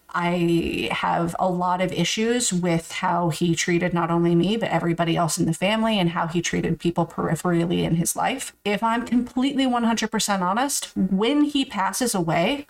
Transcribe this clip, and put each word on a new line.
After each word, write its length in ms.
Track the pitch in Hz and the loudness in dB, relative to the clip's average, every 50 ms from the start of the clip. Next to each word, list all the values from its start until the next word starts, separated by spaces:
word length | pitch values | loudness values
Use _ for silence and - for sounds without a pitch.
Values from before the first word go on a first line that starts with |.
| _ - | _ -8
I 800 | - 175 175 175 175 180 170 170 170 165 151 143 - - - - | -4 -2 -2 0 0 2 2 2 2 2 0 0 -2 -4 -4 -4
have 440 | - - - 180 175 - 170 170 170 - | -4 -2 -2 0 0 0 0 -2 -2 -2
a 100 | 185 190 | -2 0
lot 340 | 180 180 180 180 180 180 | 0 0 0 0 0 0
of 120 | 185 185 - | 0 -2 0
issues 580 | - 170 - - 220 220 233 240 247 240 - | 0 -2 0 0 0 0 0 0 0 0 0
with 420 | 185 175 180 175 165 165 - - - | 0 0 0 0 0 0 -2 -6 -8
how 360 | - 185 180 170 175 175 165 | -4 -2 -2 0 0 0 0
he 240 | 151 - 175 170 165 | 0 0 0 0 0
treated 400 | - - - 175 170 180 175 170 | 0 0 0 0 2 2 0 0
not 160 | 170 170 160 | 0 0 2
only 240 | 170 170 170 170 175 | 2 2 4 4 4
me, 240 | 170 170 185 220 220 | 4 4 2 0 0
but 120 | - - | 0 0
everybody 460 | 170 165 170 170 165 170 170 165 165 | 0 0 0 0 0 0 0 0 2
else 220 | 165 175 156 - 175 | 0 0 0 0 0
in 80 | 170 | 0
the 80 | 160 160 | 0 0
family 460 | - 175 190 220 220 220 226 220 202 | 0 0 0 0 0 0 0 2 2
and 120 | 175 170 | 2 0
how 140 | 170 175 170 | 0 0 -2
he 160 | 160 165 175 | -2 -2 -2
treated 380 | 170 - - 170 170 170 170 - | -2 -2 -2 -2 0 0 -2 -2
people 260 | - 175 170 - 170 | -2 -2 0 0 -2
peripherally 800 | - - - 170 - 165 - - 180 175 170 170 180 175 175 165 | -2 -2 -4 -2 -2 -2 -2 0 0 2 2 2 2 0 0 0
in 120 | - 165 | 2 2
his 200 | 170 - - - | 0 0 0 -2
life. 400 | - - 190 247 269 - - - _ - | -2 -2 -2 -2 -4 -6 -12 -12 _ -4
If 160 | 202 208 196 | -2 -2 0
I'm 240 | 233 226 226 240 226 | 0 0 0 -2 -2
completely 640 | - 233 240 240 - - 254 254 277 277 262 269 262 | 0 0 0 0 0 -2 -2 -2 0 0 0 0 2
one 160 | 240 240 233 | 2 2 2
hundred 260 | 226 233 220 220 214 | 2 0 0 -2 -2
percent 320 | - 214 - - 202 190 | -2 -2 -2 0 0 0
honest, 500 | 180 180 196 233 269 277 - - - - - | 0 0 0 0 0 0 -2 -4 -6 -6 -2
when 480 | 202 190 185 196 185 214 247 294 294 294 | -2 0 2 2 2 2 2 4 4 2
he 200 | 294 - 277 262 | 2 2 0 -2
passes 520 | - - 202 190 190 190 - 247 233 - | -2 -2 -2 -2 -2 -2 -2 -2 -2 0
away, 500 | 190 170 165 156 - 170 214 285 277 285 | 0 0 0 2 2 2 0 -2 -4 -6